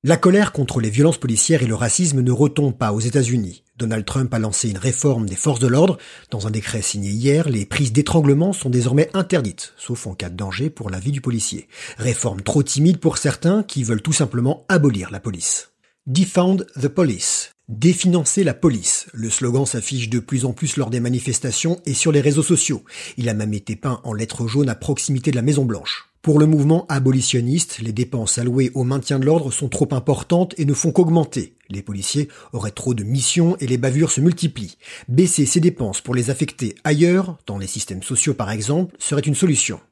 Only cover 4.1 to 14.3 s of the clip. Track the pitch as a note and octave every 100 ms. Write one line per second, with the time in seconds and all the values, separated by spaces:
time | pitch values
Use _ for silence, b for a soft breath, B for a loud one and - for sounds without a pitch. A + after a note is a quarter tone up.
4.1 | C3+ B2+ A#2 A2 - A#2 F#2+ C3 - D3
5.1 | A#2+ G#2 F#2 D#3 B2 B2+ B2+ F#3+ E3 B
6.1 | B B A2 G#2+ G#2+ - A2 - G#2 G2+
7.1 | G#2 C3 D3 D#3 A2 G2+ - C3+ A2+ D3
8.1 | E3 C#3+ C#3 F3+ F#3+ C3 B2 A#2+ C#3 D#3+
9.1 | F#3+ F#3+ F3+ A2+ - - _ - A#2+ G#2+
10.1 | F2+ F2+ F2 G2 F#2 D3+ - G#2+ F#2 G#2+
11.1 | C#3 B2 A#2 - - - B B B A#2
12.1 | A2+ A#2+ G2 - D3+ C3+ C#3 D#3+ F3 D#3+
13.1 | - D3 - E3 G#3 G#3 C#3 A2+ A2 D#3+
14.1 | D3+ C3